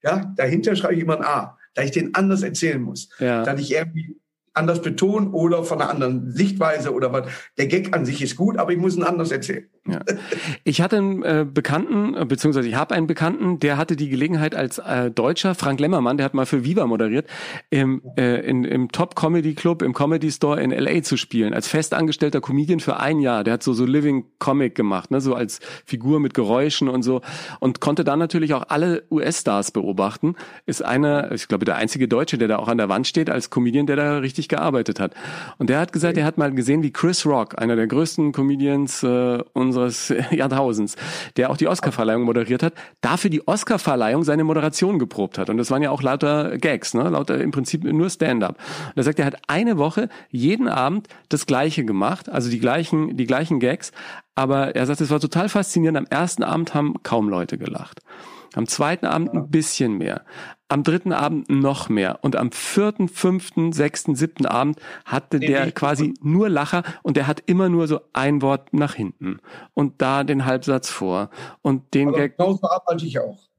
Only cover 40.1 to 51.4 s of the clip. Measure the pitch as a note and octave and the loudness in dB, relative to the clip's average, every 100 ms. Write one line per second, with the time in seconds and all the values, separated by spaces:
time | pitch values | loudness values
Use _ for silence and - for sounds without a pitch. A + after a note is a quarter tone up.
40.1 | C3+ - D#3 C3+ C3+ C3+ A2 G#2 - - | -2 0 0 2 2 0 0 -2 -4 -10
41.1 | - - - B2+ C#3 D#3+ F3+ D#3 - A2 | -10 -6 0 0 2 2 2 -2 0 0
42.1 | A2+ A#2+ A#2+ A2 B2 E3 - - _ A#2+ | 2 2 0 0 0 0 -2 -20 _ -2
43.1 | F3 G3+ D#3 - G#3 - G#3+ - B2+ A2 | 0 2 0 0 -2 0 0 2 2 2
44.1 | C3+ D#3 D3 D#3+ D#3 D3+ - F#3 G3 A#2 | 2 2 2 2 2 0 0 0 2 -2
45.1 | - F#2+ - F2+ G#2+ A#2+ C3+ D3 C3+ C3+ | -2 -4 -2 -2 -2 0 2 2 0 0
46.1 | C#3 D3 D3 D3 - D#3+ B2+ - F3+ E3 | 2 2 0 0 -2 -2 -2 -2 0 2
47.1 | D#3 C#3+ C3 D3 C#3 B2+ D#3 - D3+ F3+ | 0 0 0 0 -2 -2 -2 0 0 0
48.1 | - D#3+ A#2+ F#2 - - - D3+ - C3 | 0 0 2 -2 -4 -12 -12 -8 0 0
49.1 | D3+ C#3 - - D3+ A#3 F#3+ D3 F#3 A3 | 2 -2 -2 -4 0 2 2 2 0 -4
50.1 | - - B2+ C3+ A3 B3 - C3 G3 - | -8 -8 0 0 2 0 0 0 -2 -6
51.1 | - _ D3 | -20 _ -4